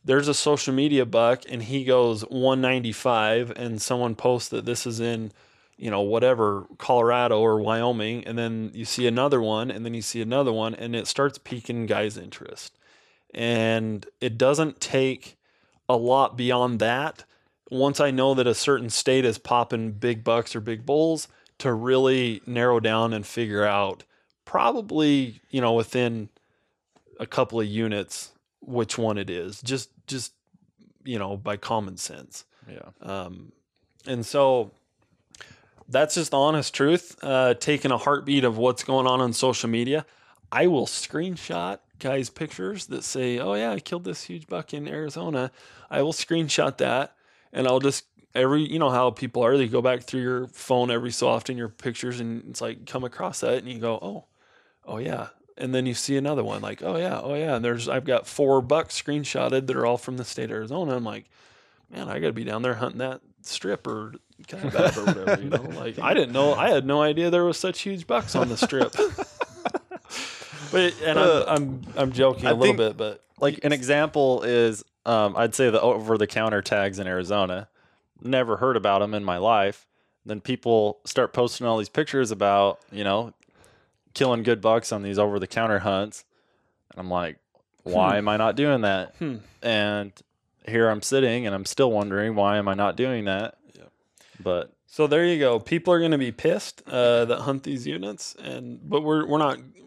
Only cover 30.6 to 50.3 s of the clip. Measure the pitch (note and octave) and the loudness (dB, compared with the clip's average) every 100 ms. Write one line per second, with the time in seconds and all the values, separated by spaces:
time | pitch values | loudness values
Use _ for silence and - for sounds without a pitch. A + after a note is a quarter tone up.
30.6 | _ _ _ _ C3 A#2 F#2+ G2+ G#2 G#2 | _ _ _ _ -8 -6 -6 -6 -6 -6
31.6 | - A2+ F#2+ F#2 - - C2 - - _ | -2 -4 -4 -10 -12 -12 -18 -20 -20 _
32.6 | - - - - - F#2+ F2+ F2+ G2+ _ | -20 -20 -20 -18 -10 -10 -10 -14 -20 _
33.6 | _ _ _ _ - B2 A2+ C#3+ C#3 B2+ | _ _ _ _ -6 -6 -2 4 4 4
34.6 | G#2 _ _ _ _ _ _ - - - | 0 _ _ _ _ _ _ -20 -20 -20
35.6 | _ _ - B2+ D3+ F3 D#3 C#3 C#3+ D#3 | _ _ -2 0 0 0 0 2 2 2
36.6 | B2+ - C#3+ F3 - - C#3 C3 B2+ A#2+ | -2 0 2 2 -2 -12 -2 2 4 2
37.6 | - D3 C#3 A#2+ - C#3+ C#3+ C#3+ B2+ A2 | 0 0 2 0 2 0 2 2 2 2
38.6 | B2 A#2+ - C3 B2+ B2+ B2 A2+ C3 A#2+ | 0 0 0 2 2 2 0 0 0 0
39.6 | A#2+ A#2 B2 D3 - _ _ _ - B2 | -2 -2 -2 -4 -6 _ _ _ -4 2
40.6 | F3 D3+ G#2+ - - D3+ F#3 F3 - F3 | 2 2 -2 -6 -8 -6 -6 -8 -8 -6
41.6 | F3 G3 _ - C3+ C3+ B2 - D#3 - | -6 -8 _ -8 -4 -2 -4 -8 -12 -8
42.6 | F#3 G3+ - B2+ - C3 B2+ A#2+ F3+ G3+ | -8 -8 -10 -10 -6 -4 -2 -2 -2 -2
43.6 | - G3+ - F3 F3+ E3 - F3 D#3 F3 | -2 -6 -8 -10 -8 -10 -12 -14 -10 -10
44.6 | D#3 D3+ D3 D3+ D3+ D#3+ F3 C#3 B2+ _ | -8 -10 -10 -8 -8 -8 -4 -4 -4 _
45.6 | - - - C#3+ C#3+ D3+ - E3 D#3 - | -20 -20 -6 -2 0 -2 -2 -2 0 0
46.6 | D3 - B2+ B2 C#3+ _ _ _ _ - | 0 0 0 0 -2 _ _ _ _ -2
47.6 | C3 C3 C3+ - - _ _ B2 C3 D3 | 2 4 2 0 -8 _ _ 2 4 4
48.6 | D3+ D#3+ C#3+ B2 B2+ G#2+ B2+ A#2 A#2+ C#3 | 0 0 2 4 2 0 -6 2 4 4
49.6 | B2 B2 B2+ B2 - C3 B2 | 4 2 2 0 -2 -4 -2